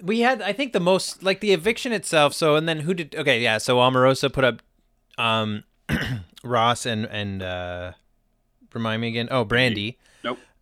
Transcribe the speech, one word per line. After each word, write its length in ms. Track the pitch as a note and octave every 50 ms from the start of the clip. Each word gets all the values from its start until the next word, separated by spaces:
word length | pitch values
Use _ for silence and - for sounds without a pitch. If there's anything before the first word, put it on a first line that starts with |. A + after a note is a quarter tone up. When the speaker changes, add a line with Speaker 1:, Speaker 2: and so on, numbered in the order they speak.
Speaker 1:
we 200 | - F3 A3 A#3
had, 200 | A#3 B3 C4+ A3
I 120 | F#3 G3 G3
think, 200 | G3+ C#4+ C4 -
the 60 | G3+
most, 420 | E3+ F3 F#3+ F3+ - - - - F3
like, 160 | F#3 F#3+ -
the 120 | G#3+ G#3 F#3+
eviction 380 | E3 D#3 A3 A#3 - - C4
itself. 420 | A3+ F#3+ - - - D#3 D3 C#3 -
So, 220 | - E3+ D#3 D3
and 120 | D#3 D#3+
then 140 | E3 D#3+ D#3
who 120 | D3 E3+ F#3+
did? 220 | E3+ D#3+ C#3 -
Okay, 260 | D3+ D#3 D3 B2+ A2+
yeah. 160 | A#2+ A2+ A2 A2
So 180 | - - B2+
Omarosa 540 | B2 B2 B2+ C3 B2+ B2+ C3 C3 - - C3+
put 120 | - C#3 C3+
up, 180 | B2 A#2 - _ _ _ _ _ _ _ _ _ _ _
um, 460 | - A#2 A2+ A2+ A2 A2 G#2+ G#2 G#2+ - _ _ _ _
<clears throat> 560 | - - - - - C3 G#2+ F2+ - - - -
Ross 420 | A#2+ B2 A#2 A2+ A#2+ A#2+ - -
and, 200 | B2+ A2+ G#2+ A2
and, 380 | - - G#2+ G2+ G2+ G2 F#2+ F#2
uh, 480 | F#2 F2+ F2+ F2+ F2+ F2+ F2 F2+ F2+ F2+ _ _ _ _ _ _ _ _ _ _ _ _ _ _ _ -
remind 280 | A#2+ A2+ A2+ A2 A2+
me 80 | A#2 A#2
again. 180 | A2+ A#2 A#2 B2
Oh, 140 | C3+ B2+ A2+
Brandy. 560 | G#2 A#2 A#2+ C3 B2 A2 G2+ G2+ A2 - _ _ _ _ _ -
Speaker 2:
Nope. 160 | A#2 B2+ - - _ _ _